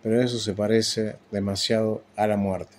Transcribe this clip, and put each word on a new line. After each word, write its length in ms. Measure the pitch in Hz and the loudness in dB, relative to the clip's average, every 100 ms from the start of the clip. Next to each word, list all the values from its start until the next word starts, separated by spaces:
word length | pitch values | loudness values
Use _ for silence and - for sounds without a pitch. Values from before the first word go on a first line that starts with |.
Pero 180 | 113 113 | 2 2
eso 180 | 123 120 | 2 0
se 140 | 107 | -4
parece 640 | 95 104 113 110 - 110 - _ | -2 2 2 2 -2 -4 -6 _
demasiado 720 | 101 98 98 - 113 110 110 - - | -4 -2 -2 0 0 0 -2 -8 -2
a 100 | 107 | 0
la 100 | 104 | 2
muerte. 400 | 101 92 85 | 0 -2 -8